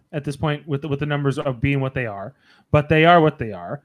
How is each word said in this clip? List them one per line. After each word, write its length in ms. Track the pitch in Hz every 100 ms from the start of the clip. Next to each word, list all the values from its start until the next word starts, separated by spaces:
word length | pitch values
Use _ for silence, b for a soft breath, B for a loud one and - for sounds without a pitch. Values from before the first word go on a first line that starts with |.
| _
at 120 | 151
this 120 | 143 139
point 320 | 156 147 147
with 140 | 139
the, 40 | 156
with 120 | 139
the 60 | 147
numbers 320 | 143 139 139
of 220 | 147 117
being 180 | 139 139
what 140 | 131
they 120 | 131 117
are, 300 | 98 107 b b b b
but 200 | 151 143
they 160 | 156 165
are 160 | 175
what 180 | 156 147
they 120 | 113
are, 280 | 104 85 143